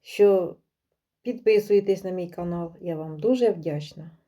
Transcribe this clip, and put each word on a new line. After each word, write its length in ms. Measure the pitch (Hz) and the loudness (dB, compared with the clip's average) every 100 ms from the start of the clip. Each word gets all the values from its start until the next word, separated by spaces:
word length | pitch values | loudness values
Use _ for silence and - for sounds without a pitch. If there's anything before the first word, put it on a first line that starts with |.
що 540 | - - 202 196 175 - _ _ _ _ _ _ | -12 4 4 6 0 -10 _ _ _ _ _ _
підписуєтесь 800 | 240 247 220 208 202 202 196 190 | -10 -2 2 2 4 2 2 -2
на 60 | 190 | -2
мій 200 | 185 175 | -6 -8
канал. 440 | 175 175 170 170 170 | -8 -6 -6 -8 -10
Я 140 | 175 156 | -8 -8
вам 240 | 160 156 | -8 -2
дуже 320 | 214 254 233 | 0 2 2
вдячна. 600 | 175 160 147 147 - 160 _ | 0 -4 -6 -8 -16 -20 _